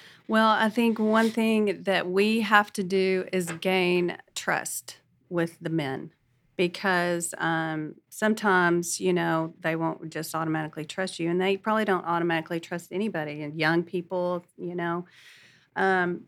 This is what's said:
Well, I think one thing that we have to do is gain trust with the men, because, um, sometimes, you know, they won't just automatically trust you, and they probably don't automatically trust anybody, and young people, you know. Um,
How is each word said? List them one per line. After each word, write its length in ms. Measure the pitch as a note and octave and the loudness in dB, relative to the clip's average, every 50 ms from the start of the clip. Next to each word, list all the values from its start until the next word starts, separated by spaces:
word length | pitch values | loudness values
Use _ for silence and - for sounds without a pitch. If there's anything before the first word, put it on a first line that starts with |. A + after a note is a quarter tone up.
| - - - - _ | -20 -20 -20 -14 _
Well, 200 | - A3 A3 A3 A3 | 0 2 4 6 6
I 200 | G#3+ - A3 G#3+ | 4 4 2 2
think 300 | G#3 A#3+ A#3 A#3 G#3+ A3 | 2 2 2 2 2 2
one 320 | G#3+ G#3+ G#3+ A3 A3+ A3+ | 2 4 4 4 4 2
thing 520 | A3 A#3 A3 A3 A3 A3 G#3+ G3+ F3 - F3+ | 2 2 2 2 4 2 2 2 0 -2 0
that 240 | G3+ F#3 E3+ E3+ | 0 0 2 2
we 340 | F3+ F#3 G3 G#3 G#3+ A3 A#3 | 2 2 4 4 4 4 2
have 300 | G#3+ G3+ A3 G#3 G#3 - - | 2 4 4 4 4 4 -2
to 100 | G#3 F#3+ | -6 -4
do 420 | F3 G3 F#3+ F#3 F#3+ F#3+ F#3 - - - | 0 2 2 2 2 2 0 -2 -2 -2
is 180 | F#3 F3 E3 | -2 -2 -2
gain 640 | E3 E3 - F#3 F#3 F#3 F3+ F3+ F3+ F3+ F3 E3+ - - - _ - | -4 -4 0 0 2 2 2 4 2 2 2 0 -2 -6 -12 _ -12
trust 640 | - - - D#3+ - - - - - - - - - _ _ _ _ _ | -6 -2 -2 -2 -2 -2 -4 -8 -10 -12 -14 -20 -20 _ _ _ _ _
with 300 | - F3+ E3+ E3 E3 E3 - | -6 -2 -2 -2 -2 -4 -8
the 120 | E3 E3 | -6 -4
men, 400 | E3 D#3+ C#3+ C3+ C3+ - D#3 D#3+ _ _ _ _ _ _ _ _ _ - | -2 -2 -2 -2 -4 -6 -10 -12 _ _ _ _ _ _ _ _ _ -2
because, 720 | F#3 F3 F3+ - - G3 F3+ F3 F3 F3 F3 E3+ E3+ - - | -2 -2 -2 -2 -2 0 2 2 2 0 -2 -2 -4 -6 -6
um, 580 | - E3 E3 E3 D#3+ D#3+ D#3+ D#3+ D#3 D3+ D3 - - _ - | -4 -2 -2 0 0 -2 -2 -4 -4 -6 -8 -10 -14 _ -16
sometimes, 920 | - - A3 G#3+ A3 A3 G#3+ G#3 F#3 F3+ F3 E3+ E3+ F3 F3 - - - | -6 -2 0 0 0 2 2 2 4 4 4 4 2 2 0 -2 -4 -2
you 140 | F#3+ F#3 F3 | 0 0 2
know, 400 | F3 E3+ E3 E3 D#3+ D#3+ E3 - - | 2 2 0 0 0 -2 -4 -8 -6
they 160 | - D#3+ E3 | -4 -4 -2
won't 320 | E3 E3 D#3+ - - - D#3+ | -2 -2 -4 -4 -6 -10 -10
just 260 | - D#3 D#3+ - - | -8 -8 -8 -6 -4
automatically 480 | D#3+ D#3+ D#3+ D#3 D#3 D#3 D3+ - D#3 D3+ | -4 -2 -2 -2 -2 -4 -6 -8 -10 -12
trust 340 | D3+ - - F#3+ F#3 - | -8 -6 -6 -6 -6 -4
you, 120 | - E3 E3+ | -4 -2 -2
and 100 | E3+ F#3 | 0 0
they 160 | F#3 G3 G3 | 2 0 0
probably 300 | F#3+ - A3 G#3+ A3 G#3+ | 0 0 0 2 2 2
don't 180 | G#3 F#3+ F3 - | 2 0 0 0
automatically 560 | E3+ E3+ E3+ E3+ E3+ E3 D#3+ D#3+ - F3 E3 | 0 0 0 2 2 0 0 -2 -2 -6 -6
trust 320 | E3+ - F3+ F3 F3 - | -6 -6 -8 -8 -8 -6
anybody, 500 | E3 F#3 A3 G#3+ F3+ D#3+ D3+ D3+ D3 D3+ D3+ | -6 -4 -4 -2 -4 -4 -6 -6 -6 -8 -8
and 140 | D3 D#3 | -6 -2
young 240 | D#3+ D#3 D#3 E3+ E3+ | 0 2 2 2 2
people, 640 | E3+ - - F3+ F3 - F#3+ F3+ F3 F3+ F3+ F3 F3 _ _ | 0 -2 -4 -6 -6 -4 -4 -2 -2 -2 -4 -4 -8 _ _
you 180 | - F#3 F3 F3 | -12 -10 -8 -6
know. 300 | F3 E3+ E3+ E3+ F3 F3 - - - - - - - - - _ _ _ _ - | -4 -4 -4 -4 -4 -6 -10 -16 -20 -20 -20 -20 -20 -20 -20 _ _ _ _ -4
Um, 460 | - F#3+ F#3+ F#3 F#3 F3+ F3 F3 - - | 0 2 2 2 2 2 0 -2 -4 -8